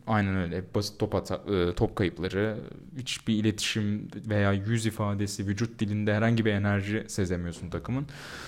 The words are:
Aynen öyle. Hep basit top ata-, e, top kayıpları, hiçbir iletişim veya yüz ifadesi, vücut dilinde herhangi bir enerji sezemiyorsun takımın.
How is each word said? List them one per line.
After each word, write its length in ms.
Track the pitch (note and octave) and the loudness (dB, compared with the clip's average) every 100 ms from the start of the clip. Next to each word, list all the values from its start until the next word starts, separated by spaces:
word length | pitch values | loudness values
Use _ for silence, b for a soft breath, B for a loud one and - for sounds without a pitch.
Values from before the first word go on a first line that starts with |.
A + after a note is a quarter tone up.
| - | 0
Aynen 280 | G#2+ G2+ F#2+ | 2 4 2
öyle. 220 | E2+ F2 | 0 -4
Hep 180 | G2 G#2 | -2 -2
basit 240 | G2+ - | -2 -2
top 160 | G#2+ G2 | 0 0
ata-, 260 | - F#2 - G2 | -2 -6 0 2
e, 200 | F2 - | 2 2
top 200 | A2 - | 0 2
kayıpları, 640 | F2+ - F2+ F#2 G#2+ G#2+ - - - C3 | 0 0 -2 0 0 -2 -10 -14 -14 -12
hiçbir 360 | B2 - - G#2+ | -8 -6 0 2
iletişim 720 | G#2 G#2 - A2+ G#2 G#2 - G2+ A2+ | 4 2 0 0 0 -2 -4 -10 -2
veya 240 | G#2 G2+ | 2 4
yüz 320 | G2 G2+ A#2 A2 | 4 2 0 0
ifadesi, 640 | G#2+ G#2 G2+ G2+ - G2 | 0 -2 0 -2 -2 -2
vücut 320 | G2+ A#2 - | 0 -2 -2
dilinde 340 | G2+ G#2 G#2+ | -2 0 2
herhangi 320 | G#2 A2+ A#2 A2 | 4 4 4 4
bir 60 | |
enerji 500 | G2+ G2+ G2+ G2 G#2+ - | 2 2 2 0 -2 -4
sezemiyorsun 600 | - F2+ F2+ E2+ E2 E2+ | -2 0 0 -2 -6 -6
takımın. 360 | E2+ - C3 C#3 B B B | -6 -2 -4 -4 B B B